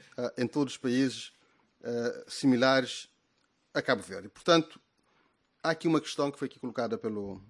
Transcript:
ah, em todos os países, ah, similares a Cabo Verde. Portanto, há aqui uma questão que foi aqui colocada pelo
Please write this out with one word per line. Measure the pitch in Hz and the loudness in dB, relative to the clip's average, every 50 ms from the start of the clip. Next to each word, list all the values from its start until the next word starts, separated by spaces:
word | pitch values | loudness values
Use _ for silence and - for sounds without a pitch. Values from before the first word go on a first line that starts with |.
| - - - | -20 -14 -8
ah, | - 123 120 - - | -6 -6 -6 -2 -4
em | 123 | -4
todos | 113 - 147 143 127 - | -2 0 -2 -2 -2 -4
os | - | -6
países, | - 123 120 131 135 127 113 117 - - _ _ _ _ _ _ _ _ _ _ | -2 0 2 2 2 0 -2 -6 -14 -16 _ _ _ _ _ _ _ _ _ _
ah, | - 120 120 120 117 120 - - - - | -8 -6 -4 -2 -4 -4 -6 -6 -12 -14
similares | - - - 135 127 117 131 131 135 135 127 120 - - - _ _ _ _ _ _ _ _ _ _ _ _ _ - | -6 2 4 4 6 6 6 6 6 4 2 -2 -8 -12 -14 _ _ _ _ _ _ _ _ _ _ _ _ _ -6
a | 147 | -4
Cabo | - - 127 101 | 0 0 0 -2
Verde. | - 95 95 90 95 104 | -2 -12 -12 -12 -14 -14
Portanto, | _ - - 180 170 165 160 - - - _ _ _ _ _ _ _ _ _ _ _ _ _ _ _ _ | _ -4 4 6 6 6 6 2 -10 -20 _ _ _ _ _ _ _ _ _ _ _ _ _ _ _ _
há | - 160 | -2 -2
aqui | 160 160 - 170 | -2 0 0 2
uma | 160 151 | 2 2
questão | 151 - - - 143 143 | 0 -2 -4 -2 -2 -2
que | 139 - | -2 -6
foi | 143 | -8
aqui | 127 - - | -10 -10 -10
colocada | - 123 110 127 120 110 113 | -10 -8 -4 -4 -4 -4 -4
pelo | 107 - 113 107 104 101 98 98 95 98 | -4 -4 -6 -6 -6 -8 -8 -10 -12 -16